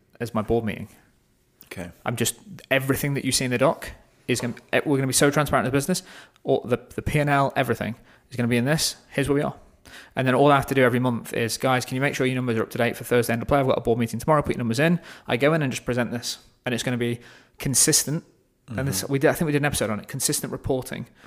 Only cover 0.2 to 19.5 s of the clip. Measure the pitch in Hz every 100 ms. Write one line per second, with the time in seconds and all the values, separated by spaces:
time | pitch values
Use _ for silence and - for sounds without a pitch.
0.2 | 117 113 104 117 110 - - - _ _
1.2 | _ _ _ _ - - 87 - - 120
2.2 | 113 - - 147 - 135 135 131 147 139
3.2 | 131 123 127 123 135 - - - _ _
4.2 | - 123 120 113 - - - 139 135 127
5.2 | 147 147 147 135 131 139 135 180 - -
6.2 | - _ - 135 - 120 - - - 151
7.2 | 147 143 135 - 127 113 104 117 - -
8.2 | _ 123 120 120 123 160 - - - -
9.2 | 139 143 151 - - _ - - - -
10.2 | 131 127 143 139 127 135 127 123 127 117
11.2 | - - 117 - 135 127 - 131 139 -
12.2 | 131 131 127 110 - - 120 - 117 123
13.2 | 113 117 117 143 131 - - 113 113 117
14.2 | - 151 143 - 120 113 160 175 - -
15.2 | - 120 139 165 139 117 - 120 117 117
16.2 | - - - _ - 120 - 123 120 120
17.2 | - - _ - 143 123 - 143 - 156
18.2 | - _ _ _ - 110 92 95 98 135
19.2 | 143 127 165